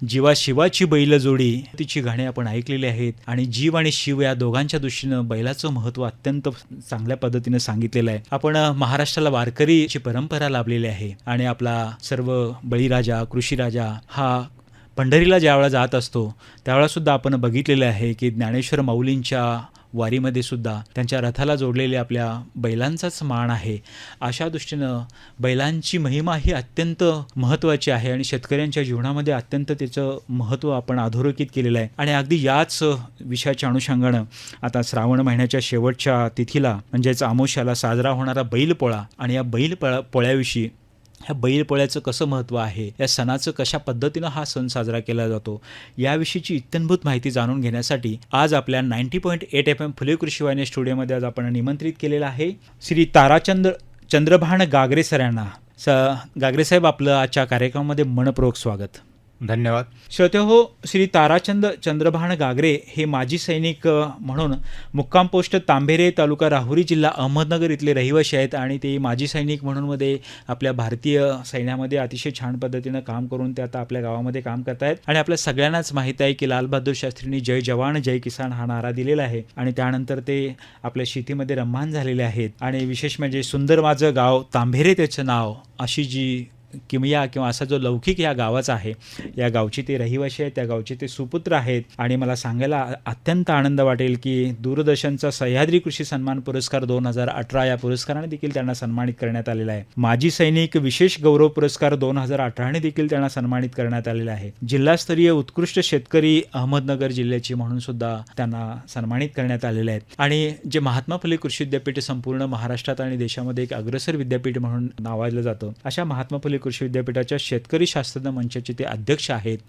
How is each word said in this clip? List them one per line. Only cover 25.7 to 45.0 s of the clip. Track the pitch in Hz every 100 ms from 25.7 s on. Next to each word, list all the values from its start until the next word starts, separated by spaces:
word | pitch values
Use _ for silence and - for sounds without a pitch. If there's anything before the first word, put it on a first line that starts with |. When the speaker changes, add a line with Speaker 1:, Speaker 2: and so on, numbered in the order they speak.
| 160 - 175
Speaker 1:
महिमा | 143 143 170 156
ही | 180
अत्यंत | 147 120 - 170 165 175 156 143 131
महत्त्वाची | 123 156 160 147 147
आहे | 120 123
आणि | 127
शेतकऱ्यांच्या | 131 131 - 143 151 147
जीवनामध्ये | 131 120 131 143 147
अत्यंत | 127 - 139 143
त्याचं | 139 131 139 135 135 -
महत्त्व | 123 110 131 151
आपण | 127 123 127
अधोरेखित | 117 117 143 135 139
केलेलं | 135 123 117
आहे. | 110 -
आणि | 147
अगदी | 143 139 165
याच | 131 143 165 - 156 135 120 -
विषयाच्या | 123 123 143 131 135
अनुषंगानं | 127 127 123 123 120 110 - - -
आता | 120 123
श्रावण | 117 123 117 127
महिन्याच्या | 131 120 127 135
शेवटच्या | - 117 123 123 143 123 113 117
तिथीला | 120 147 131
म्हणजेच | 104 - 123 127 127
आमोशाला | 127 120 131 139 123
साजरा | 120 120 120 131
होणारा | 127 131 131
बैलपोळा | 120 120 151 165 123 107 101 -
आणि | 123
या | 127
बैलपोळा, | 123 117 156 180 135 131
पोळ्याविषयी, | 127 127 120 135 123 120 113 - _ _ _ -
ह्या | - 139
बैलपोळ्याचं | 127 143 147 139 139 151
कसं | 135 120
महत्त्व | 151 131 120 120
आहे, | 110 98 104 -
या | 131
सणाचं | - 123 135 160
कशा | 151 131 151
पद्धतीनं | - 117 143 165 165
हा | 151
सण | 147 135 127
साजरा | 123 113 117